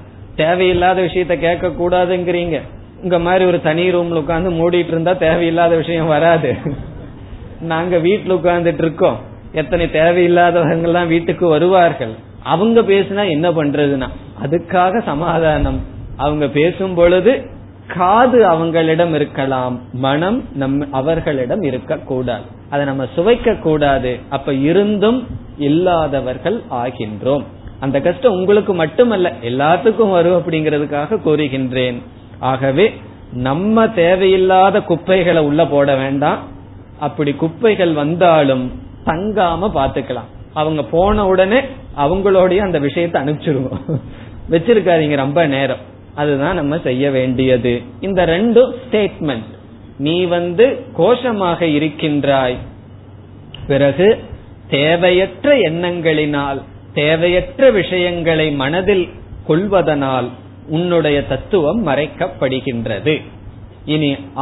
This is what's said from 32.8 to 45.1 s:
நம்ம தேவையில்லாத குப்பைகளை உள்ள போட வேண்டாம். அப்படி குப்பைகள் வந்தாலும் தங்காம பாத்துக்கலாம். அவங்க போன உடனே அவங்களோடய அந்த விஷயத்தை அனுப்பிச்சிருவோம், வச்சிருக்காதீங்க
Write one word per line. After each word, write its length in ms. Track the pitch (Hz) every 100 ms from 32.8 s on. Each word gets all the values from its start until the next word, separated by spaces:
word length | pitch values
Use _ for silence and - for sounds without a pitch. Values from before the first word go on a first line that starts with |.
| 214 - - - - 123
நம்ம 480 | 131 147 208 220 226
தேவையில்லாத 840 | 180 170 185 190 190 185 185 196 196
குப்பைகளை 580 | - 165 - 185 175 165
உள்ள 180 | 147 147 147
போட 240 | 143 143 135
வேண்டாம். 460 | 135 139 147 214 - - - - - -
அப்படி 320 | 147 - 143
குப்பைகள் 600 | 135 160 - 226 196 175
வந்தாலும் 680 | 151 147 170 175 160 139 131 123 - - -
தங்காம 680 | - 156 208 202 175 165 202
பாத்துக்கலாம். 600 | 160 135 143 123 120 117 - - 156
அவங்க 260 | 156 156 131
போன 380 | 165 196 214 190
உடனே 340 | 185 190 254 269 - - 143
அவங்களோடய 640 | 143 190 196 190 185 185
அந்த 200 | 196 160
விஷயத்தை 380 | 143 175 170 165
அனுப்பிச்சிருவோம், 640 | 139 151 170 135 131 - - 151 - - - - -
வச்சிருக்காதீங்க 680 | 165 190 220 175 165 151